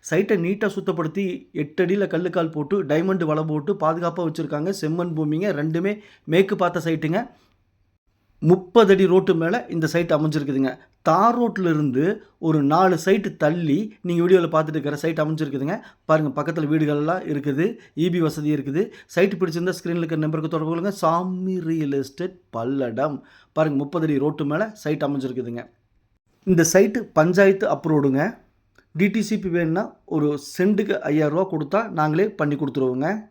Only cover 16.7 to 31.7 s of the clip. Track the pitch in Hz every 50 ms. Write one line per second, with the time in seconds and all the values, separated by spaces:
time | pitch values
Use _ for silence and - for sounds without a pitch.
16.7 | 156 160 156 147 147 147 147 156 175 185 - - 151 143 139 147 135 135 170 220
17.7 | 233 - - - _ - 160 180 170 180 165 156 156 151 151 147 151 143 131 135
18.7 | 135 160 214 214 - - - _ - - 196 202 196 170 185 175 156 170 175 185
19.7 | 180 180 - 175 170 175 165 160 165 156 156 156 156 160 156 156 165 160 156 156
20.7 | 160 170 170 202 196 196 - 160 165 170 185 185 185 180 185 190 185 185 160 160
21.7 | 165 165 151 139 139 139 135 135 - - 175 180 180 - _ _ - 117 117 123
22.7 | 139 139 131 120 117 113 135 156 143 127 - - - - _ _ _ 160 156 156
23.7 | 143 135 147 143 - 175 160 160 147 135 135 151 151 - 156 143 147 165 214 220
24.7 | 214 - - 151 156 156 156 139 143 139 131 131 127 127 120 117 117 117 117 -
25.7 | _ _ _ _ _ _ _ _ _ _ _ _ _ _ _ 196 185 170 165 -
26.7 | - 185 196 196 208 247 220 - _ 156 156 170 180 185 202 196 196 190 196 170
27.7 | 147 135 - 160 156 147 139 139 131 139 151 208 240 - _ _ _ _ _ _
28.7 | _ _ _ _ _ 156 185 208 196 226 202 - 220 202 175 190 165 175 175 160
29.7 | 160 175 - - - _ _ - 165 160 151 147 147 143 - - - - 180 196
30.7 | 214 190 214 208 - 151 - 151 147 156 160 147 143 170 190 190 - 156 151 139